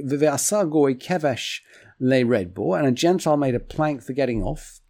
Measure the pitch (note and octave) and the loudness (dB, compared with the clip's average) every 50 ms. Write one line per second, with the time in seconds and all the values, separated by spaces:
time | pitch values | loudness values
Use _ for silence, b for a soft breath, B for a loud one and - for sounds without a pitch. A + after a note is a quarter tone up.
0 | C#3+ C3 C#3 C#3+ D3+ D3+ C#3+ C3 - - G#3 G#3 G3 D#3+ D3+ D#3 C#3+ C#3 C3 B2 | -6 -4 0 2 2 2 2 0 -2 0 0 0 0 2 2 4 4 4 2 -2
1 | - - F3+ F3+ D3+ C#3+ A#2+ - - - - - b b b b b b b b | -4 -4 -4 -2 0 -2 -2 -2 -6 -8 -10 -12 b b b b b b b b
2 | C3 B2+ C3+ C3 B2 A#2 B2 A2 F#2 F2 F2+ - G2 D#3+ F#3 F3 D3+ C3 B2 B2 | 0 2 2 4 4 2 2 0 0 -4 -6 -4 -2 -2 0 2 2 2 2 2
3 | - E3+ F#3 F3 - E3 D3+ D3 C#3+ C3+ A#2+ A#2+ - - - - D#3 D3+ D3 B2 | 2 2 2 2 2 0 0 2 2 0 -2 -2 -4 -6 -4 -2 -2 -2 -2 -4
4 | - - C3 C3 C3+ B2 A#2+ G#2+ F#2 G#2+ D3+ - - - - - _ | -8 -6 -4 -2 -2 0 -2 -2 -2 -4 -6 -6 -10 -18 -20 -20 _